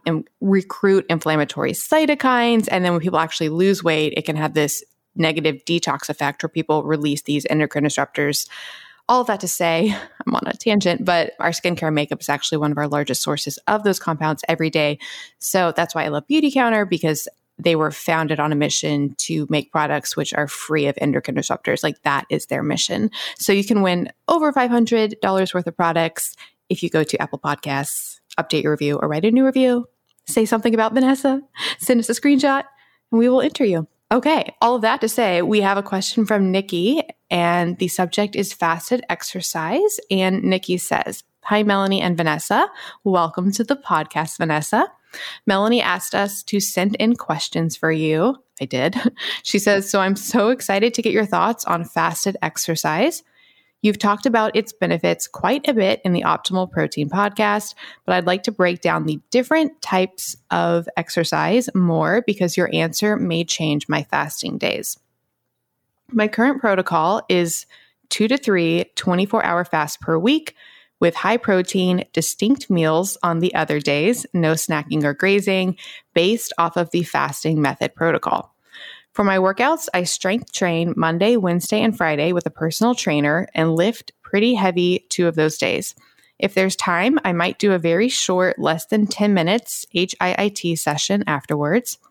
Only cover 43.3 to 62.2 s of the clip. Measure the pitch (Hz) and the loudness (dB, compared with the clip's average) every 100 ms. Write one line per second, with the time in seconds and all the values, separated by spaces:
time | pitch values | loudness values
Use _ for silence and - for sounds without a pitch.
43.3 | 160 185 196 226 277 - 170 156 - 156 | 0 -2 0 0 -2 0 0 0 -4 -4
44.3 | - 165 151 151 214 370 - _ - - | -2 -2 0 2 2 0 -4 _ -16 -14
45.3 | - - 190 208 240 - 180 - 190 202 | -6 0 2 4 2 2 -2 -2 -2 -2
46.3 | 202 - 202 196 - 190 208 220 240 - | -4 -4 -2 -2 0 0 2 0 0 -2
47.3 | 156 - 170 165 - 160 160 156 156 202 | -4 -4 -2 -2 -2 0 0 0 2 2
48.3 | 269 _ - 135 127 143 220 240 - - | 0 _ -10 -6 -2 0 0 -2 -4 -6
49.3 | - - 208 202 202 196 202 190 196 - | -8 -4 0 2 2 2 0 2 0 0
50.3 | 240 214 254 - 196 226 233 226 208 208 | 2 2 0 0 2 2 0 0 0 2
51.3 | 175 180 233 - 175 165 - 165 165 202 | 2 0 0 -2 -4 -2 0 0 0 -4
52.3 | 190 160 - - 160 156 156 269 339 - | -4 -4 -4 -4 -2 -2 0 0 -2 -12
53.3 | _ _ _ _ _ 214 208 208 208 - | _ _ _ _ _ 0 2 0 0 2
54.3 | 226 220 - 196 - 180 170 175 170 - | 2 2 0 -2 -4 -2 0 0 -2 -4
55.3 | - 185 277 285 233 190 220 185 175 - | -4 0 0 0 2 2 2 0 0 2
56.3 | 160 - 185 185 - 156 - 147 185 208 | 0 0 -2 -2 -2 -2 -2 -2 0 0
57.3 | 202 214 208 - - - - - 185 175 | 0 0 0 -4 -14 -20 -12 -2 0 2
58.3 | 185 - 214 180 180 170 160 156 151 - | 0 -2 0 0 2 0 0 -2 -4 0
59.3 | 240 247 320 311 - - 190 185 - - | 0 2 2 0 -4 -2 0 0 -4 -12
60.3 | - _ 175 170 170 170 - 165 - 165 | -12 _ 0 2 0 -2 -6 -4 -2 0
61.3 | 151 156 220 247 190 175 160 156 202 | 0 2 2 2 2 2 2 2 2